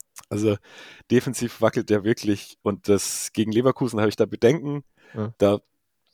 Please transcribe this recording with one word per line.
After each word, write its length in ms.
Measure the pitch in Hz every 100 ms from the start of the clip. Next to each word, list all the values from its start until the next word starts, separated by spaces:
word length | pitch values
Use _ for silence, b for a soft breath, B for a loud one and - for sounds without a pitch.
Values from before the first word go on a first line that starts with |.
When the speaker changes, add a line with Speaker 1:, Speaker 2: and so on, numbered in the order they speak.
| - - -
Speaker 1:
Also 280 | 104 107 104 B B B B -
defensiv 500 | 120 139 120 120 -
wackelt 280 | 110 127 101
der 140 | 104
wirklich 540 | 101 120 104 101 - -
und 260 | 107 98 -
das, 420 | 98 - - -
gegen 200 | - 110
Leverkusen 480 | 110 131 - 127 110
habe 80 | 107
ich 60 | -
da 100 | 104
Bedenken. 580 | 104 117 156 143 143 - _ B
Speaker 2:
Ja. 180 | 117 107 -
Speaker 1:
Da 200 | 101 104 _ _ _ _ _